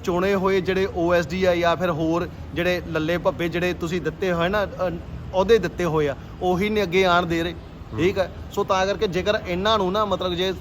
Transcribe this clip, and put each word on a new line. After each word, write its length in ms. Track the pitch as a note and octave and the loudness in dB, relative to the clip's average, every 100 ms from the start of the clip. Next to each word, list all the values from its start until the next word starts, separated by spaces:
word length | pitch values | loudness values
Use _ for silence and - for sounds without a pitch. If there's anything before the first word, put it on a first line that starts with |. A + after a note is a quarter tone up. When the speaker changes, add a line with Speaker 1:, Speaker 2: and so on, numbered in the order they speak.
Speaker 1:
ਚੁਣੇ 320 | - F3 F#3+ G3 | 0 0 2 2
ਹੋਏ 260 | F#3+ F#3+ | 2 0
ਜਿਹੜੇ 260 | F3+ F#3 F#3+ F3+ | 0 0 0 0
ਓ 180 | E3+ | 2
ਐਸ 140 | F3 E3 | 2 2
ਡੀ 180 | F3+ F#3 | 0 2
ਆ 100 | F3 | 4
ਜਾਂ 200 | E3+ E3 | 2 2
ਫਿਰ 140 | F3+ | 0
ਹੋਰ 400 | D#3 D#3+ E3 E3+ - - | 0 0 0 -2 -8 -8
ਜਿਹੜੇ 280 | C#3 F3 F3+ E3+ | -2 0 0 -2
ਲੱਲੇ 300 | D#3+ D#3 F3 | -4 0 0
ਭੱਬੇ 320 | F#3+ D3+ E3+ | 0 0 -2
ਜਿਹੜੇ 240 | F3 F3+ | 0 -2
ਤੁਸੀਂ 280 | E3+ E3+ F3+ | -2 -4 -2
ਦਿੱਤੇ 320 | D#3 D#3 F#3+ | -4 -4 -2
ਹੋਏ 160 | E3+ E3+ | 0 0
ਨਾ, 140 | G#3 | 0
ਅ, 40 | F#3+ F3 F#3 | -2 -2 -4
ਅਹੁਦੇ 680 | E3+ - - - F#3 F#3+ A3+ | -4 -10 -12 -4 -2 4 4
ਦਿੱਤੇ 280 | F3 - F3 | 4 -2 0
ਹੋਏ 220 | D#3 D3 | 2 0
ਆ, 80 | C3 - - | -2 -10 -4
ਉਹੀ 280 | F3+ F3+ G#3 | 0 2 2
ਨਹੀਂ 140 | G#3+ | 0
ਅੱਗੇ 220 | F#3+ F3+ F#3+ | 2 4 6
ਆਉਣ 200 | F3 F3+ | 4 4
ਦੇ 180 | E3+ | 0
ਰਹੇ, 100 | E3+ | -2
Speaker 2:
ਹੂੰ। 460 | E3 - - - A2 | -6 -14 -16 -10 0
Speaker 1:
ਠੀਕ 200 | E3+ F#3+ | 0 2
ਹੈ? 120 | F3 - - | -2 -4 -8
ਸੋ 120 | - | -4
ਤਾਂ 240 | G3+ F#3+ F#3+ | 0 2 2
ਕਰਕੇ 200 | F#3+ G#3+ | 0 0
ਜੇਕਰ 340 | E3+ F#3 G#3 F3+ | 0 0 0 0
ਇਹਨਾਂ 300 | F3 G3+ A3 | -2 2 2
ਨੂੰ 140 | F#3 | 2
ਨਾ 140 | G3+ G#3 | 0 0
ਮਤਲਬ 280 | F#3 F#3 | 0 -2
ਜੇ 200 | F3 F#3 F#3 | -2 -2 -4